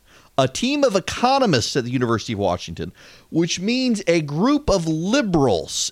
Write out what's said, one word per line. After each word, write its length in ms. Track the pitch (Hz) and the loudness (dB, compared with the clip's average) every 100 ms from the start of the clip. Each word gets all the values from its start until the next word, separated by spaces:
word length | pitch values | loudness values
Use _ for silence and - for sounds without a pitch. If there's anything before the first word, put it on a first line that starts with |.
| _ - _ - | _ -20 _ -2
a 100 | 131 | -2
team 360 | - 240 294 | 0 -2 2
of 120 | 269 190 | 2 2
economists 800 | - - 247 269 240 131 - 143 | -2 -2 2 4 4 2 2 -2
at 100 | 120 | -2
the 60 | |
University 420 | 127 120 113 - | -2 0 0 -2
of 60 | 101 | -4
Washington, 540 | 95 90 - 85 82 - - - - | -2 -2 -6 -10 -10 -12 -20 -20 -6
which 280 | 160 170 - | -2 -2 -2
means 440 | 190 254 254 214 170 | -2 0 0 0 2
a 160 | 170 | 0
group 480 | 147 147 240 294 - | 0 0 2 2 0
of 160 | 190 165 | 0 0
liberals 1040 | 160 180 269 220 165 135 87 - - - | -2 0 0 2 2 4 2 -2 -6 -6